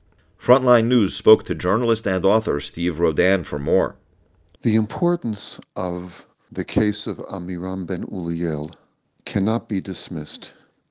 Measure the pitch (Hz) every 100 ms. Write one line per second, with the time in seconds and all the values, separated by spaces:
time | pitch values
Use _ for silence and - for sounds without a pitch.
0 | _ _ _ _ - 131 127 120 113 123
1 | 95 - - 110 - 80 90 107 120 113
2 | 101 95 92 110 107 73 - - 87 78
3 | 85 78 90 95 82 73 71 92 80 -
4 | _ _ _ _ _ _ 113 110 107 -
5 | 175 175 117 104 - - - - 92 87
6 | 90 87 - _ _ 95 90 - 107 101
7 | - 90 - 95 90 90 92 92 87 90
8 | - 95 85 85 85 76 76 - _ _
9 | _ _ - 104 98 113 - 98 85 90
10 | - 82 76 - - - _ _ _